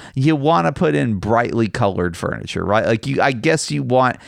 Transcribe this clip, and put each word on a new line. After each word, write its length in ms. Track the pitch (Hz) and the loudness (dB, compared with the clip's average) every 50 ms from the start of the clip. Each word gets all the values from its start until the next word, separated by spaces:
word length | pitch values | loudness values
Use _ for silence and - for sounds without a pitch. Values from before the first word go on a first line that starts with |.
| - - - | -20 -8 -4
You 200 | 135 131 156 160 | 0 2 2 2
wanna 380 | 143 135 151 165 170 165 160 143 | 2 2 2 2 2 2 0 0
put 220 | - 185 156 147 | 0 0 0 2
in 200 | 147 143 120 107 | 0 0 0 -2
brightly 540 | 95 87 104 113 113 120 - - 117 117 101 | -2 0 0 2 2 2 0 0 0 0 0
colored 480 | - - 120 101 92 95 87 87 85 - | 0 0 0 0 0 0 -2 -2 -4 -4
furniture, 480 | - - - - 98 - - 85 87 | -6 -6 -6 -6 -8 -8 -6 -4 -2
right? 200 | 90 101 110 82 | 0 0 2 2
Like, 220 | 87 117 110 - 139 | 2 0 0 -2 -2
you, 140 | 135 - | 0 0
I 100 | - 139 | 0 0
guess 400 | 135 113 104 160 160 156 - - | 0 0 0 0 0 0 -2 -4
you 120 | 151 147 135 | -4 -4 -2
want 340 | 123 123 127 127 123 117 - - | 0 2 2 2 2 0 -4 -10